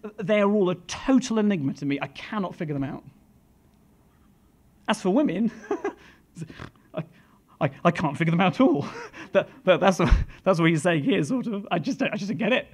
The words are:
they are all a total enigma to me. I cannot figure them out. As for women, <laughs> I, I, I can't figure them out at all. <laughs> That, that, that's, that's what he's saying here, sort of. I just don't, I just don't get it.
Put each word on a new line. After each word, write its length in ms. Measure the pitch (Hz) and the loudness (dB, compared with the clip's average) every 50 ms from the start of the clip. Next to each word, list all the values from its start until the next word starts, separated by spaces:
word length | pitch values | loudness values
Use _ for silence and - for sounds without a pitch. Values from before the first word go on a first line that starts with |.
| - 214 208 | -16 -14 -12
they 240 | - 214 165 214 208 | -8 -2 0 2 2
are 100 | 202 202 | 4 4
all 200 | 208 214 196 175 | 2 2 2 2
a 40 | 180 | 0
total 640 | 180 - - - - - - 269 254 - - 226 220 | -2 -6 -10 -12 -6 0 2 2 2 2 2 0 0
enigma 340 | 208 208 202 170 139 135 - | 2 2 2 0 0 -2 -4
to 120 | - 143 | -4 -4
me. 140 | 139 139 143 - | -4 -4 -4 -4
I 60 | - | -8
cannot 480 | - - - - - 214 190 175 - | -10 -12 -14 -8 -6 -6 -6 -6 -6
figure 180 | - 180 156 151 | -8 -6 -6 -4
them 80 | 139 139 | -4 -4
out. 220 | 131 - - - - - _ _ _ _ _ _ _ _ _ _ _ _ _ _ _ _ _ _ _ _ _ _ _ _ _ _ _ _ _ _ _ _ _ _ - | -6 -6 -10 -16 -20 -20 _ _ _ _ _ _ _ _ _ _ _ _ _ _ _ _ _ _ _ _ _ _ _ _ _ _ _ _ _ _ _ _ _ _ -4
As 120 | 214 - | -4 -2
for 100 | - 185 | 0 0
women, 420 | 185 262 311 - 165 185 233 214 - - - - | 2 2 2 0 0 0 -2 -2 -4 -6 -8 -8
<laughs> 1200 | 415 - - 392 - - - - - _ _ _ _ 175 160 - - - - - - _ _ _ - | -6 -6 -6 -8 -8 -10 -14 -20 -20 _ _ _ _ -16 -16 -16 -16 -16 -18 -18 -18 _ _ _ -12
I, 100 | - 156 - - - _ _ _ _ _ _ _ - | -12 -12 -12 -16 -20 _ _ _ _ _ _ _ -4
I, 100 | 165 143 135 - - | -4 -4 -2 0 0
I 60 | 175 165 | 0 2
can't 260 | - - 147 147 - | 2 0 -4 -2 -2
figure 140 | 165 160 165 | 0 2 2
them 80 | 170 | 4
out 140 | 190 180 - | 4 2 4
at 60 | - | 4
all. 240 | 254 330 311 - - - - | 4 4 4 2 -2 -4 -8
<laughs> 400 | - - - - - - - - | -12 -14 -16 -16 -18 -8 -2 0
That, 140 | 196 - - - - - | 0 0 0 -4 0 2
that, 160 | 180 180 170 | 4 4 6
that's, 200 | 208 196 185 - 180 156 - - - - - - - | 4 2 2 2 4 4 4 4 2 0 -8 -4 0
that's 160 | 185 202 160 | 0 2 4
what 100 | 170 160 | 4 2
he's 140 | 170 156 135 | 2 2 2
saying 220 | 180 170 160 139 | 2 0 0 2
here, 180 | - 233 185 156 | 0 0 0 0
sort 240 | 139 254 254 233 | 0 -2 -4 -4
of. 220 | 233 214 202 196 - | -4 -6 -8 -6 -4
I 80 | 180 170 | -4 -4
just 220 | 147 - 262 - | -2 -4 -4 -4
don't, 120 | 254 202 - | -4 -4 -4
I 40 | |
just 100 | 208 202 | -4 -6
don't 120 | 190 226 - | -6 -4 -4
get 140 | 233 208 254 | -2 0 0
it. 140 | 254 - - | -2 -2 -6